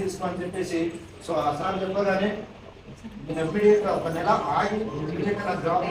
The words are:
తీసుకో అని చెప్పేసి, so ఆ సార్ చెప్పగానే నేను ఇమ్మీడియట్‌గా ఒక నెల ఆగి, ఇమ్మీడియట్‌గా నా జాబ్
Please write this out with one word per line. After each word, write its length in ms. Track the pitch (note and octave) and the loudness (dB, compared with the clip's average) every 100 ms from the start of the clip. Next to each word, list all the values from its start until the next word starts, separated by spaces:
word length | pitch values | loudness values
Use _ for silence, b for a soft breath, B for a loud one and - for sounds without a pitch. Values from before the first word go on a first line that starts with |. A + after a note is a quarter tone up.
తీసుకో 220 | F#3 - F#3 | -2 -2 -4
అని 120 | F3 | -4
చెప్పేసి, 380 | F3+ F#3+ E3+ E3+ E3 - - - - | -4 -4 -2 0 0 -4 -12 -12 -4
so 80 | D#3+ | 0
ఆ 40 | - D3 | 0 0
సార్ 220 | F#3 F#3+ | -2 -2
చెప్పగానే 460 | F#3+ G3 G3 F#3+ G#3 - - - - - - - A3+ - D3+ | 0 0 2 2 2 -2 -8 -16 -20 -18 -18 -16 -16 -12 -6
నేను 140 | D#3+ | -2
ఇమ్మీడియట్‌గా 460 | D#3+ G#3 G#3 G#3 G3 E3+ | 0 6 8 8 4 0
ఒక 100 | E3 D#3+ | -2 0
నెల 140 | G#3 A3 - - | 2 2 2 2
ఆగి, 200 | G3+ G#3+ A3 - | 2 0 -2 -4
ఇమ్మీడియట్‌గా 440 | D#3 F3 G3 G3 F#3+ | -4 -2 0 0 -2
నా 60 | F3+ | -2
జాబ్ 200 | E3 F3+ F3+ | 2 2 0